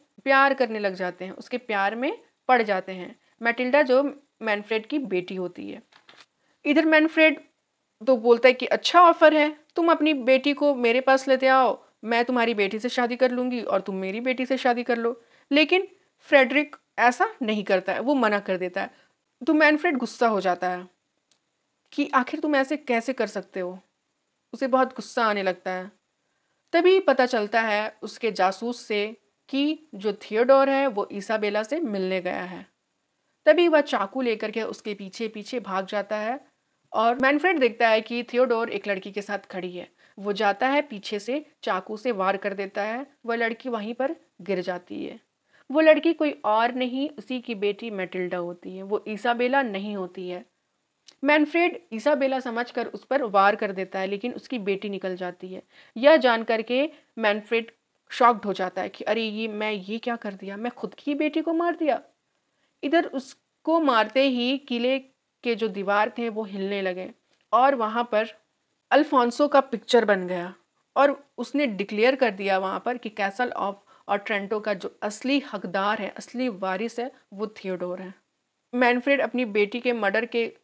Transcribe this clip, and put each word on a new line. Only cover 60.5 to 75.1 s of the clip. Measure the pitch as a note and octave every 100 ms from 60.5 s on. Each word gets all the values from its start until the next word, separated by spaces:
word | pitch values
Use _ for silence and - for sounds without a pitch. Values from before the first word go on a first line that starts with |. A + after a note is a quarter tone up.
| G3+
मैं | A#3+
खुद | - A3
की | - -
बेटी | D4 D4+ D#4+
को | D#4+
मार | E4 E4+ E4+
दिया।" | D#4 - - _ _ _ _ _ _ _
इधर | D4 E4 F4
उसको | C4+ - - _ _ - E4
मारते | D4+ A#3 G#3+ C4
ही | C#4 B3 A#3+ C4+
किले | - A#3+ A#3+ C4+ C4 _ _ _
के | A#3+
जो | A3+ A3
दीवार | G3 G3 G#3 A3 A3+
थे | A#3
वो | G#3+
हिलने | G#3+ G3 G3 G3+
लगे | F#3+ F3+ F#3 - _ _ _
और | A3 C4
वहाँ | C4+ G#3+ A3+ A#3
पर | G#3+ A3 - _ _ _ _ -
अल्फोंसो | C4+ D4+ C4+ A#3+ A#3+ D4
का | C#4+
पिक्चर | C4+ G#3+ - A#3+
बन | A3 G3 F3+
गया | F3+ F3 F#3 _ _ _ -
और | C#4+ - - -
उसने | A#3+ C#4+ C#4+
डिक्लेयर | F#3+ G3+ G#3 A#3 C4+
कर | B3
दिया | G3 G3 F#3+
वहाँ | F#3+ F#3+
पर | A#3 B3
कि | A3+
Castle | G#3+ G3 G3 B3
of | - G3 G3+ _ _ -
Otranto | G3+ G3+ G#3 G3 G#3+
का | G#3
जो | G3 G3 -
असली | G#3